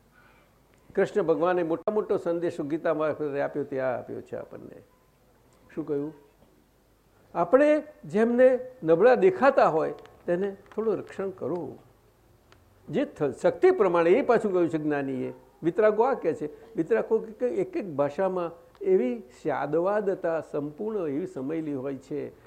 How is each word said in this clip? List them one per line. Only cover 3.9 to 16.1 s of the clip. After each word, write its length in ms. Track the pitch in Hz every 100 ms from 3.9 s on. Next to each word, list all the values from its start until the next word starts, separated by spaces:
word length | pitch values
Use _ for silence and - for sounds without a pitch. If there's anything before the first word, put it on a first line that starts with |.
| 117
આપ્યો 220 | 113 113
છે 160 | - 120
આપણને. 460 | - - - - - _ _ _ _ _ _ _ _
શું 120 | - 151
કહ્યું? 280 | 143 151 151 _ _ _ _ _ _ _ _ _ _ _
આપણે 480 | 170 175 269 294 302 294 -
જેમને 540 | 156 190 233 240 254 247 - -
નબળા 300 | 160 165 240
દેખાતા 540 | 220 185 185 269 277 196
હોય 260 | 156 147 - - - -
તેને 300 | 175 202 196 -
થોડું 220 | - 220 165
રક્ષણ 340 | - - 196
કરો, 480 | 185 120 175 156 - - _ _ _ _ _ _ _ _ _ -
જે 140 | 165
થ-, 300 | 285 - 143 -
શક્તિ 280 | 180 175 359
પ્રમાણે. 400 | 185 190 170 165
એ 120 | 226
પાછું 300 | 185 233 214
કહ્યું 160 | 180 165
છે 100 | 156
જ્ઞાનીએ, 540 | 151 143 135 131 127 127 - -
વિતરાગો 400 | 160 165 214 208
આ 120 | 254